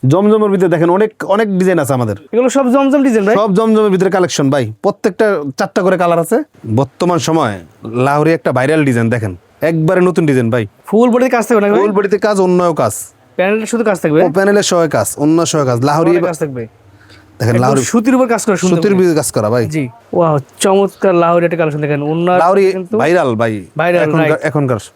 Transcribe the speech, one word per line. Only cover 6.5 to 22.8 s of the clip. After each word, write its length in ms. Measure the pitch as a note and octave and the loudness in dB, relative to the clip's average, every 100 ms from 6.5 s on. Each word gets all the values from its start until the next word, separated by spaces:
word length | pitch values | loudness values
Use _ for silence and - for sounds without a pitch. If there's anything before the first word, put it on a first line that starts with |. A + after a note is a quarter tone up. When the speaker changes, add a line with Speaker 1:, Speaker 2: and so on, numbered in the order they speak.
| _ A#2 A2 | _ -4 -2
Speaker 1:
বর্তমান 440 | C3+ _ F3 E3+ | -2 _ -2 0
সময় 400 | B2+ D#3+ B2+ G2 E2 _ A2 | 0 0 0 -4 -14 _ -10
লাহোরি 380 | A#2 C3 C#3+ D3+ | -2 0 2 0
একটা 200 | D#3+ - | 0 0
ভাইরাল 340 | B2+ C3 D#3+ C#3+ | -2 0 0 0
ডিজাইন, 240 | A#2+ A2+ | 0 0
দেখেন, 260 | A#2 G#2 F2+ _ _ | -2 -4 -10 _ _
একবারে 400 | D3+ E3 D#3+ F#3 | -2 0 0 2
নতুন 240 | F3+ F3+ D#3+ | 2 0 0
ডিজাইন, 240 | C3 A#2 | 0 0
ভাই। 180 | B2 G#2 _ - | -2 -4 _ -2
Speaker 2:
ফুল 240 | G#3+ B3 | 2 2
বডিতে 200 | A#3 B3+ | 2 0
কাজ 180 | A#3+ A3+ | 0 0
থাকবে 140 | A3+ | 0
না, 60 | G3+ | 2
ভাই? 120 | G#3 | 0
Speaker 1:
ফুল 120 | G#3 | 0
বডিতে 260 | G3+ G3 G3+ | 0 0 0
কাজ, 220 | G#3+ G3+ | 0 0
অন্যও 340 | F#3 F3+ F3 | 2 2 0
কাজ। 200 | D3+ A#2+ - - _ _ - | 0 -2 -4 -14 _ _ -4
Speaker 2:
প্যানেলে 300 | F#3 G#3+ A3 | -2 -2 -4
শুধু 180 | A#3 | -2
কাজ 180 | G#3+ F#3 | -2 0
থাকবে? 220 | E3+ D3+ | 0 2
Speaker 1:
ও, 60 | F3+ | 2
প্যানেলে 320 | E3+ G3 G3+ | 2 2 2
সহ 240 | F#3+ G3+ E3 | 2 0 0
কাজ, 260 | C3 G#2 - | 0 -2 -2
অন্য 280 | D3 E3 E3 | 0 2 0
সহ 200 | D#3+ C3+ | 0 0
কাজ। 200 | A#2+ C3+ | 0 0
লাহোরি 240 | D3 E3 | 0 2
Speaker 2:
অনেক 140 | F3 | 0
কাজ 160 | F3+ D#3+ | -2 -4
থাকবে। 220 | D#3 B2+ | -8 -8
Speaker 1:
দেখেন, 960 | A2+ _ - - - - - - A#2 A#2 | -12 _ -20 -20 -20 -20 -20 -4 -2 2
Speaker 2:
একদম 60 | |
Speaker 1:
লাহোরি। 200 | B2 C3 | 2 0
Speaker 2:
সুতির 340 | A#2+ A3+ A3+ B3+ | 0 -2 0 2
উপর 120 | B3+ | 2
কাজ 180 | A3+ A3+ | 0 0
করা, 100 | F#3 | 0
সুন্দর 200 | F#3 E3+ | 0 0
Speaker 1:
সুতির 180 | G3+ F#3+ | 2 2
Speaker 2:
করে। 100 | F#3 | 2
Speaker 1:
উপর 100 | D#3 | 0
কাজ 160 | C#3+ | -2
করা, 180 | - G#2+ | -2 0
ভাই। 160 | B2 A#2 | 0 -2
Speaker 2:
জি। 240 | D#3 B2+ - - | -4 -6 -10 -6
ওয়াও, 260 | F3 E3 D3 C3+ - | -2 0 0 -4 -4
চমৎকার 560 | G3 G3 G3 - G3 F3 | 0 0 0 0 0 2
লাহোরি 300 | E3+ F3 E3+ | 2 2 0
একটা 120 | E3+ | -2
কালেকশন 240 | D#3+ D3 | -2 -2
দেখেন। 200 | D3 D3 | -4 -4
ওড়না 360 | D3 D#3+ F3 F3+ | -2 -2 0 2
Speaker 1:
লাহোরি 340 | F3 G3 F#3+ | 2 2 2
Speaker 2:
কিন্তু 260 | F#3+ | -2